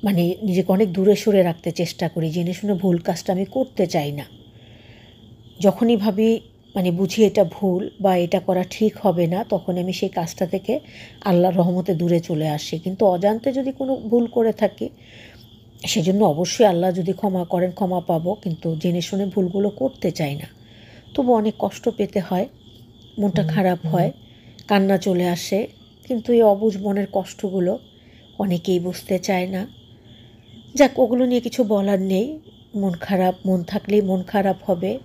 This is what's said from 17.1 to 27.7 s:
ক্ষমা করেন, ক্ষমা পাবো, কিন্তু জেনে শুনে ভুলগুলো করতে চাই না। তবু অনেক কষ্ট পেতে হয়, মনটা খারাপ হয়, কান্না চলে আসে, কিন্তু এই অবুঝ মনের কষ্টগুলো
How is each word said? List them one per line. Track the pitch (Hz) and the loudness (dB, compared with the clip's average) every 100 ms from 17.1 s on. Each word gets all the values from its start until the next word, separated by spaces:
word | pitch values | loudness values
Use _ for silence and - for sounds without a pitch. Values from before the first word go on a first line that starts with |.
ক্ষমা | 190 208 185 | -2 -2 -2
করেন, | 175 180 180 | -2 0 -2
ক্ষমা | 180 190 180 | -2 -2 -2
পাবো, | 175 165 170 | -2 -2 -2
কিন্তু | 208 190 160 170 160 | -4 -6 -6 -6 -4
জেনে | 180 175 | -2 -2
শুনে | 165 196 196 | -2 -4 -2
ভুলগুলো | 196 180 196 202 | -2 -2 0 -2
করতে | 202 262 - 185 | -2 -6 -2 -4
চাই | - 151 | -2 -4
না। | 143 - - - - - - - | -4 -12 -20 -20 -20 -20 -20 -10
তবু | - 247 | -2 2
অনেক | 233 214 - | 2 2 -2
কষ্ট | 202 - - | -6 -2 -6
পেতে | 226 202 208 | -2 -2 -2
হয়, | 170 185 196 - - - - - - - | -2 -2 -4 -8 -20 -20 -20 -20 -18 -4
মনটা | 202 175 | 0 0
খারাপ | 160 156 185 175 160 | 0 2 2 0 -2
হয়, | 170 196 - - - - - - | 0 0 -2 -20 -20 -20 -20 0
কান্না | 202 196 196 | 2 4 2
চলে | - 180 180 | 0 0 0
আসে, | 175 - 196 233 - - - - | -2 -2 -2 -4 -10 -20 -20 -8
কিন্তু | 240 220 | -6 2
এই | 240 | 4
অবুঝ | 220 202 220 196 | 6 6 2 0
মনের | 202 196 196 | -2 -2 -2
কষ্টগুলো | 202 185 - 202 190 180 | -4 -6 -8 -4 0 0